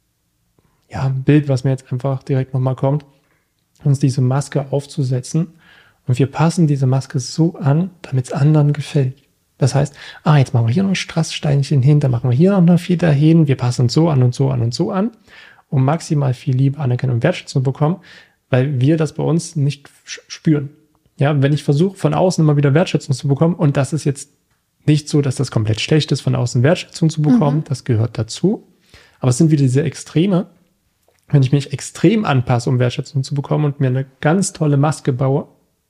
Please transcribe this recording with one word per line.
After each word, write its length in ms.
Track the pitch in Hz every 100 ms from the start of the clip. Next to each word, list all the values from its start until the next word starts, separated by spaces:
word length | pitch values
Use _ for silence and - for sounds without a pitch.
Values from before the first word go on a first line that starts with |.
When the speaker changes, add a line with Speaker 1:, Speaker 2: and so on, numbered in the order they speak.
| _ _ _ _ _ _ _ _ _
Speaker 1:
ja, 160 | -
ein 180 | 135 135
Bild, 260 | 131 147 147
was 160 | 131
mir 60 | 139
jetzt 220 | 131 -
einfach 300 | 127 139 131
direkt 300 | - 135 131
nochmal 200 | 135 131 131
kommt, 280 | 139 147 - _ _ _ _ _ _ _
uns 140 | 151 135
diese 220 | 143 123
Maske 460 | 127 131 143 - 139
aufzusetzen. 840 | 139 139 - 131 127 - 160 170 _ _ - _ _ -
Und 120 | 123
wir 80 | 131
passen 360 | - 160 170 160
diese 200 | 143 131
Maske 340 | 131 - 143
so 340 | 123 - 160 165
an, 340 | 151 147 190 -
damit's 300 | - 131 -
anderen 400 | - 143 156 147
gefällt. 420 | 143 - 151 131 131 _ _ _ _
Das 180 | 135 139
heißt, 180 | 143 - - -
ah, 140 | - 151
jetzt 140 | 131
machen 140 | 120 117
wir 80 |
hier 80 | 135
noch 80 | 196
ein 40 | 185
Strasssteinchen 840 | - - 160 - 156 143 135 143
hin, 180 | 127 147
dann 100 | 143
machen 180 | 120 127
wir 80 | 123
hier 140 | 180
noch 60 | 202
eine 200 | 170 175
Feder 340 | - 175 170
hin, 340 | 139 156 165 151
wir 100 | 131
passen 260 | 123 123
uns 100 | 120
so 160 | - 165
an 160 | 143
und 100 | 123
so 160 | 127 135
an 120 | 131
und 120 | 117
so 160 | 120 180
an, 220 | 196 220 - _ - - _ _
um 160 | 139
maximal 500 | 131 160 - 151 139
viel 220 | 127 - 127
Liebe, 240 | 139 139
Anerkennung 360 | 135 123 131 120
und 60 |
Wertschätzung 400 | 143 180 - 143
zu 80 | 131
bekommen, 280 | 127 147 190 - - _ _ _
weil 300 | 127 135 135
wir 160 | 131 160
das 180 | 151
bei 80 | -
uns 320 | 143 160 -
nicht 340 | 160 139 143 - _
sch-, 160 | - - -
spüren. 440 | - - 147 135 - _ _ _ -
Ja, 220 | 139 151
wenn 100 | 139
ich 100 | 147
versuche, 340 | - 143 190 190
von 180 | 151
außen 280 | 151 180 175
immer 140 | 156 147
wieder 180 | 143
Wertschätzung 400 | 139 185 156 -
zu 140 | 131 143
bekommen, 260 | 135 165
und 220 | 175 156 143
das 160 | 135
ist 100 | 156
jetzt 260 | 151 131 - _ _ _ _ _ -
nicht 220 | 151 151
so, 140 | 151
dass 140 | 135 -
das 160 | 131
komplett 280 | - 107 107
schlecht 300 | - 156 -
ist, 120 | 143
von 120 | -
außen 300 | 127 123 127
Wertschätzung 440 | 127 180 - - 160
zu 120 | 151
bekommen, 360 | 151 240 147 147
Speaker 2:
Mhm. 60 |
Speaker 1:
das 200 | 156 127
gehört 340 | - 113 120 -
dazu. 480 | 107 - 175 226 - _ _ - _ _
Aber 100 | 131
es 80 | 123
sind 140 | 165
wieder 100 | 151
diese 220 | 135 127
Extreme, 640 | 147 - - 147 190 180 196 _ _ _ _ _ _ _ _
wenn 140 | 147
ich 80 | 131
mich 200 | 143 135
extrem 520 | - - - 165 220
anpasse, 440 | 214 135 - 123 123
um 120 | 127
Wertschätzung 420 | 123 - 135 135
zu 140 | 135 143
bekommen 300 | 139 151 147
und 120 | 139
mir 80 | 135
eine 200 | 127 135 _
ganz 320 | 151 180 190
tolle 240 | - 151 143
Maske 360 | 147 151 -
baue, 340 | 123 135 139 - _ _ _ _